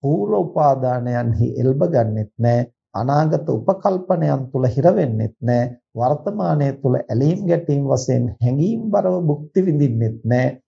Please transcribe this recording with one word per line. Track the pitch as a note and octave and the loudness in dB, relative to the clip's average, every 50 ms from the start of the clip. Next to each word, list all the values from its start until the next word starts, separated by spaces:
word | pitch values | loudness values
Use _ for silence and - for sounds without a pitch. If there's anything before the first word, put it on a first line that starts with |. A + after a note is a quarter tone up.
| - | 0
පූර්ව | C3+ D3+ F#3 G3+ G#3 G#3+ | 0 0 0 0 0 0
උපාදානයන්හි | G3+ F3+ D#3 - D#3 D3+ D3 C#3 C3 B2+ B2+ B2 B2+ B2 B2 B2 A#2+ A#2+ A#2 A#2 - A#2 B2 - | 0 0 -2 0 2 2 2 2 2 0 -2 -2 -2 -2 -2 -2 -2 0 0 0 0 0 -2 0
එල්බ | B2+ A#2+ C3 C3+ C#3 - | 0 0 0 2 2 0
ගන්නෙත් | F3 E3 B2+ A2+ A2 G#2+ A2 G#2+ G#2+ _ | 2 2 2 0 0 -2 -4 -6 -6 _
නෑ, | - A2+ A#2+ A#2+ A#2+ B2 A#2+ _ _ _ _ | -2 0 2 2 2 0 -4 _ _ _ _
අනාගත | _ F#2+ A2+ B2+ C#3 D3 D#3 D#3 D#3+ D#3+ D#3 D#3+ | _ -6 -2 0 2 2 2 2 0 -2 -2 -2
උපකල්පනයන් | B2+ A2 A2 - G3 G3 - G3+ F#3+ F#3 F3+ - F#3 E3+ D#3+ D3 C#3+ C3+ C3 B2+ | -4 -2 0 0 -2 0 0 0 0 0 0 -2 0 0 2 0 0 -2 -4 -4
තුල | - C3+ B2+ | -4 0 0
හිර | B2+ A2+ - C3+ E3+ | 0 0 4 4 4
වෙන්නෙත් | G3 A3 E3 B2+ A2+ A2 A2+ G#2+ - _ | 4 4 0 0 0 -2 -4 -4 -6 _
නෑ, | - A#2+ B2 A#2+ A#2+ A#2+ B2 - _ _ | -2 0 2 2 0 -2 -6 -12 _ _
වර්තමානය | _ A2+ A#2+ B2+ D3 D3 - G3+ G#3+ G#3+ F#3+ F3 D#3+ D3+ C#3+ C#3 C3+ | _ -2 0 0 0 -2 -4 -6 -6 -4 -2 0 0 0 0 0 -2
තුල | - - C3+ B2 C3+ | -2 -2 0 0 0
ඇලීම් | - - - A2+ C3+ D3+ F3 G3 G#3 | -2 -2 -2 0 2 2 0 0 0
ගැටීම් | F3+ E3+ E3 E3 - D3 C#3 C#3 | 0 0 0 0 0 -2 0 0
වශයෙන් | C3+ C3+ B2+ - - B2+ B2 A#2+ B2 F2+ | 0 -2 -2 0 0 0 0 0 -2 -4
හැඟීම් | _ A#2+ B2 B2+ C#3+ D#3 G3 A3+ A3+ A3+ A3 | _ -2 0 0 2 0 0 0 -2 -4 -2
බරව | G3+ G3+ G3 F#3 F3+ F3+ | 0 0 0 0 0 0
භුක්ති | F3 D#3 D3 D3 D3+ D3+ _ G3 F#3 | 0 -2 -2 -2 -4 -4 _ 0 0
විඳින්නෙත් | F#3 D#3 D3 C#3+ C3+ A#2 A2+ A#2 A2 A2+ - | 2 2 2 2 2 2 0 -2 -2 -4 -4
නෑ. | - A2+ B2 B2 B2+ C3 C3 - _ | -2 0 0 2 2 0 -2 -6 _